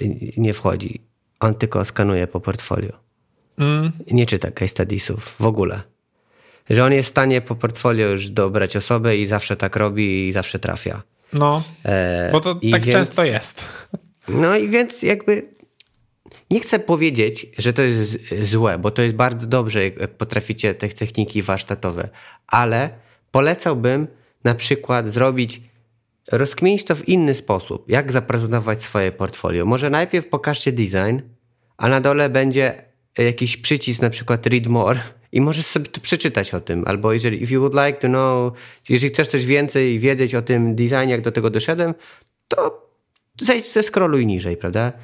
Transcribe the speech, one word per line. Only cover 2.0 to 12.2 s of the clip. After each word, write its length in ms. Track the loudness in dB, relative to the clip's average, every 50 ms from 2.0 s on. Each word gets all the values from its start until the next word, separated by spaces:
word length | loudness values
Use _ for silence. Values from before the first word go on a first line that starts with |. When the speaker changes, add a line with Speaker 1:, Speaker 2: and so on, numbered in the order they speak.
| 0 0 2 0 0
Speaker 1:
po 140 | -2 -4 -6
portfolio. 520 | -4 -4 -6 -6 -6 -6 -4 -4 -4 -6 -10 -14 _ _ _ _ _ _ _ _ _ _ _ -2
Speaker 2:
Mm. 340 | 0 0 0 0 0 -2 -4 -6 -4 0
Speaker 1:
Nie 160 | 2 2 2
czyta 240 | 2 0 -2 -2 -4
case 180 | -4 -4 -4 -2
studiesów 680 | -2 -2 -2 -2 -2 -4 -4 -6 -6 -8 -8 -12 -6 0
w 60 | 0
ogóle. 340 | 2 2 2 0 -2 -2 -6 -10 _ _ _ _ _ _ _ _ _ _ _ _ _ _ _ _ 0
Że 140 | 2 4 4
on 80 | 4 4
jest 160 | 2 2 0
w 20 |
stanie 300 | 0 2 2 4 2 2
po 140 | 0 -2 -4
portfolio 540 | -4 -4 -4 -4 -2 0 0 2 2 2 0
już 200 | 0 -2 -4 -4
dobrać 480 | -2 0 0 2 2 0 0 0 -2
osobę 400 | -4 -2 0 0 0 2 2 2
i 100 | 2 0
zawsze 300 | 0 -2 -2 -2 -2 -4
tak 200 | -4 -4 -2 0
robi 520 | 0 0 0 0 0 0 0 0 0 -2 -2
i 40 | -2
zawsze 260 | -2 -4 -4 -6 -6
trafia. 440 | -4 -6 -6 -6 -6 -8 -8 -10 -12 _ _ _ _ _ -2
Speaker 2:
No, 300 | 2 2 2 2 0 -2 -6 -12 -8 -4
Speaker 1:
E, 440 | 0 0 0 2 0 0 0